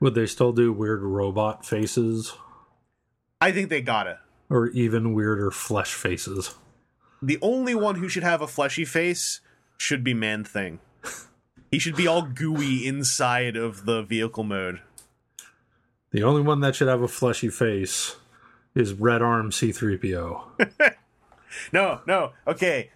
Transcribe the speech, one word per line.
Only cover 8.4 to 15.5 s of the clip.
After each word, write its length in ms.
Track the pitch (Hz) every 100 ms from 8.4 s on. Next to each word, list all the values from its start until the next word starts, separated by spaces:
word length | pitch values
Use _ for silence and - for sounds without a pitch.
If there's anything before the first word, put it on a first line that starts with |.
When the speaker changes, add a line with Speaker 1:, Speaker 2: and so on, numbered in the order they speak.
Speaker 2:
a 60 | 151
fleshy 380 | 139 139 -
face 560 | 147 165 175 170 - - _ _ _ -
should 280 | - 139
be 100 | 123
Man-Thing. 680 | 117 107 107 104 107 92 82 _ _ - - - _ _ _ -
He 80 | 143
should 180 | 165 147
be 100 | 175
all 160 | 170
gooey 640 | 151 127 156 156 139 127 127
inside 720 | 139 131 - 127 123 123 113
of 300 | 117 98 101
the 160 | 113
vehicle 420 | 104 113 113 113
mode. 360 | 107 98 92 90 - - - _ _ - -